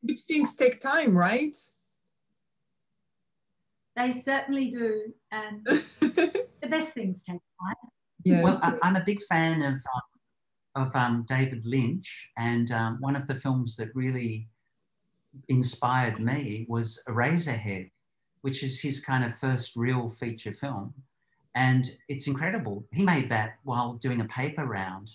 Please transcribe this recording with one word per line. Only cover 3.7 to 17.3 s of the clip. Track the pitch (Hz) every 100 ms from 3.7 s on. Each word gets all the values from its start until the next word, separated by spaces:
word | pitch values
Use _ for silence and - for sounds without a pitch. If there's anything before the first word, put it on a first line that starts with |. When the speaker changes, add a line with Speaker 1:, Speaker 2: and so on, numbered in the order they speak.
| _ _
Speaker 2:
They | - 254
certainly | 247 - 269 269 277 254
do. | 240 226 214 220 - _
And | 214 214 208
Speaker 1:
<laughs> | 220 302 - -
Speaker 2:
the | 302 - 339 392 508 _ 277
best | 320 311
things | - 202 185
take | - 175 _ _
time. | 180 214 - _ _ _
Speaker 1:
Yes. | 185 175
Speaker 3:
Well, | 170 -
I, | 170 170
I'm | 170 185
a |
big | 175 208
fan | - 165 165 160
of, | 143 135 135
um, | 127 - _ _ _ _ _ _ 135 131
of, | 131
um, | 123 117 117
David | 131 131 123
Lynch, | 113 135 117 180 - - - -
and, | 117 117 117
um, | 117 113 113
one | 135 143
of | 139
the |
films | 127 139 131 117 -
that | 110
really | 127 127 131 117 110 110 _ _ _ _ _ _ _ _ 135 -
inspired | 131 127 - 123 127 123 107
me | 113 139 135 107 110
was | 117 113 - -
Eraserhead, | 117 127